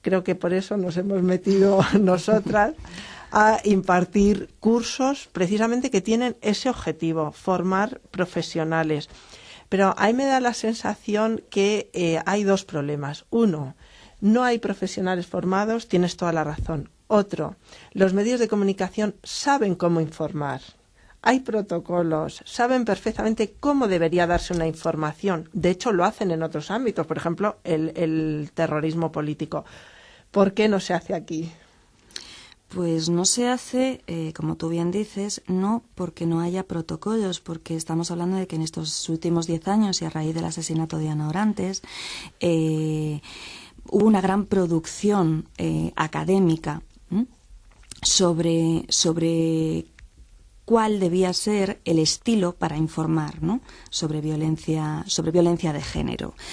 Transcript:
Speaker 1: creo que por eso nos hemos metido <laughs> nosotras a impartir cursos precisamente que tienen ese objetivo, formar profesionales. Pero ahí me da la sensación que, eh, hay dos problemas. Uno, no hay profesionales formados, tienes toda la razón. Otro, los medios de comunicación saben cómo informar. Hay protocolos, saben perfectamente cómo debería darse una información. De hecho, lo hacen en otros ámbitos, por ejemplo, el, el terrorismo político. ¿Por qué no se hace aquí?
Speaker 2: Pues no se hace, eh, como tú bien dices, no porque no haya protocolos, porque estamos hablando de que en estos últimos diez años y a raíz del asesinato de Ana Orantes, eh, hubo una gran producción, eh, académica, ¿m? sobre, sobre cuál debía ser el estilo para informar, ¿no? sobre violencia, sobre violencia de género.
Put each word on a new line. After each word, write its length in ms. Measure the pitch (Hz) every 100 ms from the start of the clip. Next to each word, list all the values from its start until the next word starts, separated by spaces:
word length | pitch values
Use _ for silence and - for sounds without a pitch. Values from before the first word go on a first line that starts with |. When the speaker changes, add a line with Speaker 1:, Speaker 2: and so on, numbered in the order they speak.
Speaker 1:
creo 240 | - 190
que 100 | 185
por 200 | 185 180
eso 240 | 185 190 208
nos 180 | 180 170
hemos 260 | 196 196
metido 580 | 180 185 185 196 196 196 -
<laughs> 100 | 208
nosotras 720 | 190 180 190 214 208 208 214 311 - - - - -
a 300 | 214 214 220
impartir 840 | 208 190 185 180 180 208 202 208 - -
cursos 680 | 220 233 233 - 262 277 -
precisamente 580 | - 180 208 226 247 262
que 100 | 196
tienen 360 | 185 226 247 226
ese 280 | - 202 262
objetivo, 600 | 247 - 160 165 160 151
formar 680 | - - 180 180 190 208 - _
profesionales. 1000 | 180 180 175 165 165 160 160 156 151 - - - - - - -
Pero 220 | 190 190 -
ahí 160 | 208
me 140 | 247 277
da 120 | 262
la 140 | 247
sensación 880 | 226 220 226 196 208 - 208 220 220 -
que, 400 | 202 196 208 -
eh, 260 | - 170 160 -
hay 180 | 202
dos 220 | 196 196 -
problemas. 580 | 156 143 147 143 147 -
Uno, 440 | 233 226 151 139 - - - - -
no 240 | 202 233
hay 140 | 247 233
profesionales 680 | 202 196 190 - 185 185 180
formados, 600 | 185 180 190 214 226 -
tienes 300 | 185 180 -
toda 160 | 175
la 100 | 165
razón. 460 | 151 151 - 160 - _ -
Otro, 500 | 208 202 190 151 - _ - -
los 180 | - 190
medios 260 | 190 214 247
de 100 | 226
comunicación 640 | 208 196 190 190 - 208 -
saben 520 | - - 285 277 208
cómo 280 | 175 170 170
informar. 580 | 156 - 151 147 143 131 - - _ _ _ _
Hay 180 | 233 262
protocolos, 1000 | 262 214 202 170 170 175 170 156 156 -
saben 400 | - - 240 254
perfectamente 720 | 233 190 220 220 214 226 208 -
cómo 280 | 285 285 226
debería 380 | 180 165 175 175
darse 260 | 175 -
una 140 | 175 160
información. 840 | 160 170 160 151 - 196 170 165
De 160 | 185 175
hecho, 220 | 185 254
lo 120 | 185
hacen 280 | 185 - 196
en 100 | 165
otros 280 | 160 151 151
ámbitos, 360 | 208 254 - 156
por 100 | -
ejemplo, 400 | 170 170 208 -
el, 300 | - 160 160 -
el 540 | 165 160 156 151 147
terrorismo 580 | - 160 151 156 165 160
político. 540 | 156 151 147 151 151 - - - - - - _
¿Por 220 | 202 196
qué 160 | 196 214
no 120 | 190
se 120 | -
hace 220 | 175 -
aquí? 360 | 170 - 160 165 - _ _ _ _ _ - - - - _ _
Speaker 2:
Pues 360 | 185 170 165 160
no 160 | 170 185
se 220 | - 247
hace, 520 | 254 - 254 262 254 -
eh, 260 | 165 160
como 220 | 160 156 160
tú 140 | 165
bien 200 | 170 175
dices, 520 | 185 214 196 202 - -
no 360 | 185 190 233 -
porque 300 | - 180 -
no 160 | 170 165
haya 220 | 170 185
protocolos, 800 | 185 170 160 165 208 226 196 175
porque 360 | - 165 - 165
estamos 340 | 160 165 170
hablando 280 | 175 175 190
de 80 | 185
que 100 | 160
en 60 |
estos 480 | 160 165 160 - -
últimos 360 | 160 170 170 165
diez 220 | 165 190
años 320 | 208 208 185
y 60 | 160
a 40 |
raíz 240 | 160 156
del 120 | 160 165
asesinato 500 | 165 160 160 160 160
de 140 | 156
Ana 180 | 151 151
Orantes, 540 | 170 214 202 185 190 - - - - 185 -
eh, 800 | 175 165 160 156 156 156 156 151 - - - - - - -
hubo 160 | 208 214
una 160 | 202
gran 240 | 185 196 196
producción, 1000 | 190 175 165 160 - 208 208 160 160 - -
eh, 340 | 170 156 160 -
académica, 840 | 156 151 156 196 180 160 151 156 - - -
¿m? 160 | 185 254 _ _ - - - - -
sobre, 840 | - - 180 165 170 165 165 165 -
sobre 960 | - 170 160 165 165 165 160 160 160 165 _ - _ - - - -
cuál 360 | - 226 220 208
debía 320 | 185 180 185
ser 480 | 180 214 208 190 -
el 140 | - 165
estilo 560 | 160 - - 220 175
para 220 | 175 160 151
informar, 640 | 160 - 156 160 151 156
¿no? 180 | 160 247 - - -
sobre 300 | - 160 156
violencia, 840 | 151 151 156 160 - 160 151 151 190
sobre 260 | - 160
violencia 400 | 175 170 170 170
de 100 | 147
género. 520 | 147 156 151 - - - -